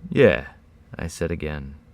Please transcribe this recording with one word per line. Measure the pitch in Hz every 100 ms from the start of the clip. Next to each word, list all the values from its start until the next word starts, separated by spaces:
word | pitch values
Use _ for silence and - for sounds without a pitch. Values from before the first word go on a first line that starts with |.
| -
Yeah, | - 123 64 - - - - - -
I | 82
said | - 82
again | 82 76 76 69 73 -